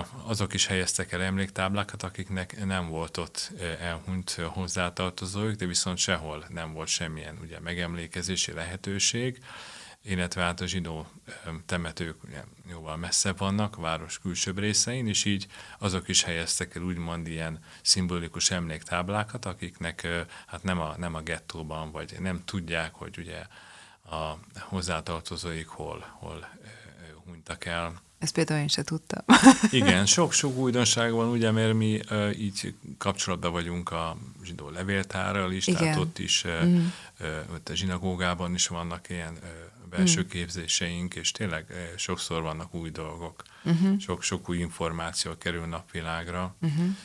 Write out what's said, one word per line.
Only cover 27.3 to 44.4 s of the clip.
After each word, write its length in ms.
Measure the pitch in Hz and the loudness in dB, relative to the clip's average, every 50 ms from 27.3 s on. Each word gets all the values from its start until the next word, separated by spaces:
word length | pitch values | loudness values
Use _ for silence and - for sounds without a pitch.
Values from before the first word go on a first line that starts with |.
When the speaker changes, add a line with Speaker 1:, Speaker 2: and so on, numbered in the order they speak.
| 87 82 80 - 85 - - | -18 -14 -10 -10 -8 -8 -4
Speaker 1:
el. 380 | 90 85 85 85 85 82 85 - - - - | -2 -2 -2 -2 -2 -6 -8 -14 -18 -12 -6
Speaker 2:
Ezt 160 | - 156 - | -4 -2 2
például 260 | - 160 - 160 151 | 2 2 4 4 2
én 80 | 147 147 | 2 2
se 140 | - - 147 | 2 0 0
tudtam. 380 | - 160 160 - - - - - - 247 - - 254 262 | 0 -2 -4 -4 -4 -6 0 6 8 10 12 12 12 12
<laughs> 180 | - - 220 | 12 10 6
Speaker 1:
Igen, 360 | - 127 - - 90 92 101 | 6 8 8 8 8 8 8
sok-sok 500 | - - - 170 151 - - - 143 127 | 8 8 8 6 6 4 4 2 2 2
újdonság 560 | 127 135 127 117 123 120 113 - 120 117 117 113 | 4 4 4 6 6 6 6 6 4 4 4 4
van, 160 | 113 113 117 | 4 4 4
ugye, 220 | 120 117 113 110 | 4 6 6 6
mert 240 | 110 113 113 110 110 | 6 6 6 6 6
mi, 260 | 110 110 110 110 107 - - | 6 6 4 4 2 0 0
ö, 220 | 107 107 104 104 | 0 2 2 2
így 440 | 98 - 107 101 95 - - - - - - - 71 - | 2 0 -2 -2 -2 -2 -4 -6 -6 -8 -12 -14 -8 -2
kapcsolatban 540 | - 101 95 - - - 92 85 85 87 85 | 0 0 2 2 0 0 0 0 2 2 2
vagyunk 380 | 87 85 85 87 87 87 - | 2 0 0 -2 -2 -2 -2
a 260 | 85 82 82 82 80 - - - - - 95 | -2 -2 -2 -2 -4 -6 -10 -14 -14 -14 -12
zsidó 240 | 90 85 - 76 71 | -12 -10 -10 -10 -10
levéltárral 840 | 78 87 92 95 98 98 95 95 - 95 92 95 98 101 95 92 92 | -6 -4 -2 0 2 0 0 0 -2 -2 0 0 0 0 0 0 0
is, 120 | 95 - | 0 2
tehát 160 | 92 90 - | 2 2 4
Speaker 2:
Igen. 180 | 165 160 156 151 | 2 2 2 2
Speaker 1:
ott 200 | 151 160 - - | 0 0 -2 -4
is, 260 | 92 85 - - - | -2 0 2 2 2
ö, 200 | 87 82 82 170 | 0 2 4 6
Speaker 2:
Mhm. 200 | 175 175 175 170 175 175 - - - - - | 6 6 6 6 4 0 -4 -12 -18 -12 -6
Speaker 1:
ö, 200 | 87 80 78 78 78 82 85 | -6 -4 -4 -4 -6 -6 -8
ott 160 | 78 - - | -10 -8 -6
a 60 | - | -4
zsinagógában 800 | - 98 95 92 87 92 95 92 87 92 90 90 87 90 87 90 | -2 0 0 0 0 0 -2 0 0 0 0 0 0 -2 -2 0
is 120 | 87 - | 0 0
vannak 420 | - 90 85 85 85 85 85 - - | 0 -2 -4 -6 -6 -6 -8 -8 -8
ilyen, 260 | 90 87 85 80 82 82 - | -8 -6 -6 -8 -10 -12 -12
ö, 40 | 85 82 82 82 87 - - - 90 | -14 -14 -14 -16 -18 -18 -18 -16 -6
belső 300 | 87 90 95 180 165 165 | 0 4 6 6 6 4
Speaker 2:
Mhm. 80 | 90 - | 2 0
Speaker 1:
képzéseink, 880 | - 87 87 85 85 87 82 80 - - 92 85 87 87 90 87 - | -2 -4 -4 -4 -4 -6 -4 0 0 0 0 0 -2 -2 -2 -4 -4
és 160 | 85 82 - | -2 -2 -2
tényleg, 360 | - - 107 95 80 78 80 - | -2 -2 -2 -2 -2 -4 -6 -6
ö, 280 | - 90 87 85 87 | -10 -8 -8 -8 -6
sokszor 460 | 92 - - 90 - - - 85 82 80 | -6 -4 -2 -2 -2 -2 -2 0 0 0
vannak 320 | 80 78 80 85 87 - | 0 -2 -4 -6 -8 -8
új 160 | 87 82 82 | -6 -6 -6
dolgok. 520 | 78 82 80 78 82 82 85 82 - - - - - - - | -6 -6 -6 -8 -8 -8 -8 -10 -10 -12 -20 -20 -14 -4 2
Speaker 2:
Mhm. 340 | - 170 165 185 196 190 202 | 2 4 6 6 6 4 2
Speaker 1:
Sok-sok 500 | 196 - 90 87 - - 98 90 | 2 -2 -2 -2 0 -2 -2 -2